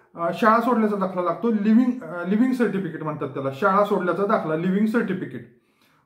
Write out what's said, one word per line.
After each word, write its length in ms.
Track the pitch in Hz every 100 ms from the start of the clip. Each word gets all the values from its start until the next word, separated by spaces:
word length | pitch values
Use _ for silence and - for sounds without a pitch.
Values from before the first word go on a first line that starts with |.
| _
अ, 160 | 165 170
शाळा 260 | 180 220 220
सोडल्याचा 360 | 233 220 214 208
दाखला 260 | 185 180
लागतो, 280 | 175 226 233
Living, 520 | 214 202 220 254 -
अ, 220 | - 175 180
living 260 | 214 262
certificate 500 | 247 214 190 165 156
म्हणतात 260 | 156 156 139
त्याला, 220 | 139 135
शाळा 300 | - 202 190
सोडल्याचा 420 | 202 196 180 170 202
दाखला, 300 | 208 160 160
Living 300 | 185 196 220
certificate. 720 | 240 190 - 131 127 - _ _ _ _ _